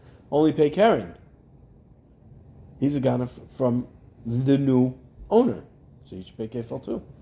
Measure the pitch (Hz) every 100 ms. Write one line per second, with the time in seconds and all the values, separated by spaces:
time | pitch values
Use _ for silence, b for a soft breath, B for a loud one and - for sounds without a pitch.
0 | b b - 147 156 147 147 160 220 151
1 | 87 82 - - _ - - - _ -
2 | _ _ - - - - - - 139 143
3 | 131 123 123 - - - 127 123 120 -
4 | - - 117 120 135 139 135 127 127 127
5 | - - - 214 247 92 - - - -
6 | - 92 92 - 110 120 117 131 - 165
7 | - -